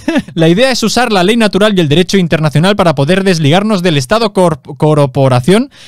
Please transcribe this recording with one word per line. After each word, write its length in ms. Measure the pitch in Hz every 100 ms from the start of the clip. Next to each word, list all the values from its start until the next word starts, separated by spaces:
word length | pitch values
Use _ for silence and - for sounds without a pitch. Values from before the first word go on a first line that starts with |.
| -
<laughs> 240 | 320 -
"La 160 | 156 160
idea 200 | 175 262
es 120 | 247
usar 280 | 214 - 247
la 120 | 202
ley 140 | 175 233
natural 340 | 214 185 214
y 60 | 190
el 80 | 156
derecho 300 | 147 185 196
internacional 580 | 170 156 156 147 180 208
para 180 | 180
poder 300 | 139 139 190
desligarnos 580 | 190 170 143 175 214 208
del 140 | 175 147
Estado 380 | 127 214 226
corp-, 420 | 202 175 160 - 147
corporación 920 | 156 151 143 135 135 123 127 202 277 -